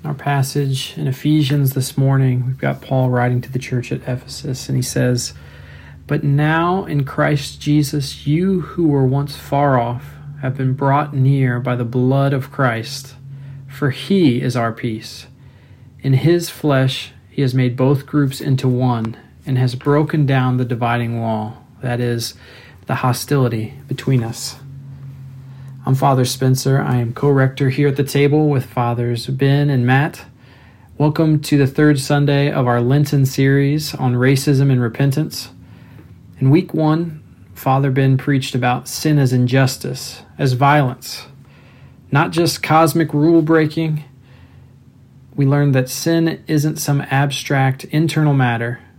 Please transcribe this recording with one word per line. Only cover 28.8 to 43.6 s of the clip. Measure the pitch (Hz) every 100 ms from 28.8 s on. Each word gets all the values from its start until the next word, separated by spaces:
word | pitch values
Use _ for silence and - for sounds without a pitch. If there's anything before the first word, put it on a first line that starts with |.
| 120 120 120 117 123
Ben | 135 139 139 147
and | 135 123
Matt. | 131 160 - - - - - - - - -
Welcome | 151 151 160 151
to | 151 147
the | 135
third | 143 151 147
Sunday | - 147 143 143 143
of | 147 123
our | 120
Lenten | 120 143 147 143 131
series | 135 135 139 139 151 151 -
on | 131 123
racism | 127 135 151 135 139
and | 127
repentance. | 120 113 139 139 156 - - - - - - - - - - -
In | 135
week | 156 180
one, | 160 156 156 170 156 - - - -
Father | 135 131 139
Ben | 131 135 131
preached | - 139 135
about | 127 123 127 -
sin | - 160 147
as | 131
injustice, | 123 123 135 131 - 143 135 - - - -
as | 143
violence, | 123 139 151 131 120 - - - - - - - - - - -
not | 139 175
just | 165 170 -
cosmic | - 156 165 165 156
rule | 147 156 165
breaking. | 156 165